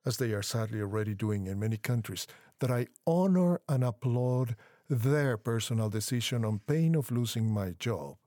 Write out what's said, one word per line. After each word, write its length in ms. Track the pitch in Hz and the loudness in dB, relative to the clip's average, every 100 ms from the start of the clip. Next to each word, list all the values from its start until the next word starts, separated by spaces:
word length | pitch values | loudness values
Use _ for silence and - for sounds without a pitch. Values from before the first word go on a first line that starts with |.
| - | -4
as 120 | 117 | -2
they 140 | 120 | -2
are 100 | 104 | -2
sadly 400 | 101 117 110 110 | -2 -4 -4 -4
already 320 | 101 107 107 | -2 -2 -2
doing 320 | 101 107 104 95 | -2 0 0 -2
in 140 | 98 | -2
many 160 | 110 110 | -2 -2
countries, 500 | - 120 104 - - - - _ | -2 -2 -2 -8 -10 -16 -20 _
that 120 | 127 | -2
I 160 | 123 120 - - | 0 -2 -4 0
honor 540 | 170 190 185 175 175 - | 2 4 4 4 2 0
and 160 | 135 | 0
applaud 720 | 123 110 127 120 127 127 120 113 - _ _ | 2 0 0 0 2 0 0 -4 -12 _ _
their 480 | 127 123 147 139 113 | 0 2 2 2 0
personal 520 | - 113 - 113 110 | -2 -2 0 0 0
decision 560 | 110 - 123 - 123 110 | -2 -2 -2 0 -2 0
on 140 | 107 | -2
pain 360 | - 151 165 160 | 0 2 4 2
of 160 | 127 | 0
losing 400 | 120 117 117 110 | -2 0 0 0
my 200 | 104 95 | 0 -2
job. 460 | 87 120 95 71 - | -4 -4 -4 -6 -14